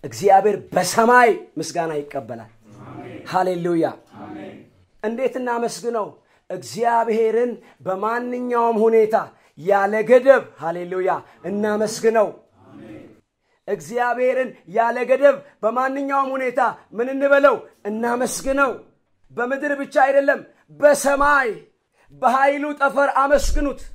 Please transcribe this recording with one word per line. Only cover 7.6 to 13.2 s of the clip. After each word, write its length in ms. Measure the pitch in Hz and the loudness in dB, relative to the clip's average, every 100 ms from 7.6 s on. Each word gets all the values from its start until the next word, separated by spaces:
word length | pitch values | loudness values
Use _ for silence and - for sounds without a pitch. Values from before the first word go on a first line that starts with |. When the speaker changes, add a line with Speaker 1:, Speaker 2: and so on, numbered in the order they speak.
| - _ | -16 _
Speaker 1:
በማንኛውም 960 | 151 190 214 233 247 247 247 240 233 226 | -8 -4 -4 -4 -6 -6 -2 0 0 2
ሁኔታ 380 | 226 226 214 220 165 _ _ - | 4 4 4 2 -2 _ _ -10
ያለ 360 | 165 196 196 220 | 0 2 2 0
ገደብ፣ 420 | 214 247 262 254 - - | 4 6 8 6 4 -10
ሃሌሉያ፣ 540 | 160 175 175 185 185 170 - _ | -8 -6 -6 -4 -2 -2 -6 _
እናመስግነው። 840 | 170 202 214 208 214 - 226 220 196 - _ _ | -8 -4 -2 -2 -2 0 2 4 2 -2 _ _
Speaker 2:
አሜን። 400 | - - - - - _ | -20 -20 -20 -20 -20 _